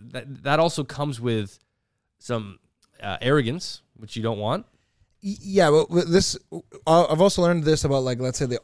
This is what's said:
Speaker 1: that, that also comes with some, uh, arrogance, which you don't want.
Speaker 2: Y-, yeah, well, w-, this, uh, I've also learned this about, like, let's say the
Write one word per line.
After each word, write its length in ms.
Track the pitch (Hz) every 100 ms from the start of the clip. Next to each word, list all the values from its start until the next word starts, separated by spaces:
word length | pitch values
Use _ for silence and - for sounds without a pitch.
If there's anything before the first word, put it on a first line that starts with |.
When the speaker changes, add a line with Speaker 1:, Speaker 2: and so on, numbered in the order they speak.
| 117
Speaker 1:
that, 320 | 127 127 131
that 160 | 139 151
also 240 | 170 -
comes 380 | 139 - 147 120
with 360 | 120 110 101 - _ _ _ _ _ _
some, 400 | - 117 101 95 _ _ _ _
uh, 160 | 101 92
arrogance, 600 | 123 151 117 160 - - _ _
which 220 | 110 113
you 60 |
don't 160 | 113 104
want. 260 | 104 170 - _ _ _ _ _
Speaker 2:
Y-, 120 | 196 208
yeah, 300 | 196 196 160
well, 160 | 151 -
w-, 180 | 170 165
this, 320 | 180 - - -
uh, 80 | 165 - - - 165 170
I've 120 | 160
also 200 | 196 -
learned 200 | 175 175
this 220 | 151 156 151
about, 180 | 135
like, 160 | 127 120
let's 200 | 127 -
say 80 | 127
the 120 | 120